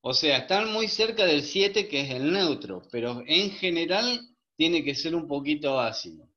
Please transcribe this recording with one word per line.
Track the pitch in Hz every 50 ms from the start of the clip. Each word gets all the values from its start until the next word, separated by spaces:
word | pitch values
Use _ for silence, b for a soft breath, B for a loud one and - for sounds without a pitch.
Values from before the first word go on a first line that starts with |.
O | _ 123 131
sea, | - - 156 139 127
están | 127 - 185 196 220 220 214
muy | 220 226 208
cerca | - - 220 220 226 220 202
del | 180 156 147 143
siete, | - - 190 196 202 196 214 202
que | 202 - 139
es | 139 135
el | 131 127 131 151 180
neutro, | 202 190 165 135 - - 98 95 90 - -
pero | - 120 117 120 123 120 120
en | 139 156 175 202 202
general | - - - 185 170 165 170 170 180 202 233 247 247 240 - _ _ _ _ _ _
tiene | _ 156 165 170 165 147
que | 139 139
ser | 127 - 165 165
un | 170 160 143
poquito | 143 143 139 143 151 147 147 139 135 131
ácido. | 123 113 107 - - 87 80 80 - _ _